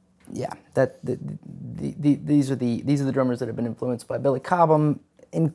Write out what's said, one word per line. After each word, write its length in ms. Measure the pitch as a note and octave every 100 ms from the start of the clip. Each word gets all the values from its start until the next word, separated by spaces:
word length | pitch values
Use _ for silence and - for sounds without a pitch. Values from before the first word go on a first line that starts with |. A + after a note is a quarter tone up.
| _ _ -
yeah, 200 | - - - _
that 300 | - C3 - -
the, 120 | - - G2+ - - B2+ A#2
the, 180 | C#3 -
the, 180 | D3 C#3+
these 360 | C#3+ D3 C3+
are 40 | C3
the, 260 | A#2+ A#2
these 200 | C3+ C#3+
are 40 | C3+
the 60 |
drummers 260 | C3 B2+ B2
that 80 | A#2+
have 80 | A#2
been 100 | A#2
influenced 420 | A2 B2+ A#2+ -
by 80 | B2
Billy 220 | C3+ C3
Cobham, 580 | - F3+ E3 D#3 D3+ C#3+ - _ -
in-, 220 | E3 D#3+